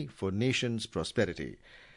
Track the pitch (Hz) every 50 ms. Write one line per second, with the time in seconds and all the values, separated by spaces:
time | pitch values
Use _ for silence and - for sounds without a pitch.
0 | 151 131 - - 95 95 95 104 120 131 120 - 127 120 117 113 - - - 90
1 | 78 - - 120 104 87 82 80 71 57 52 - - - - - - - -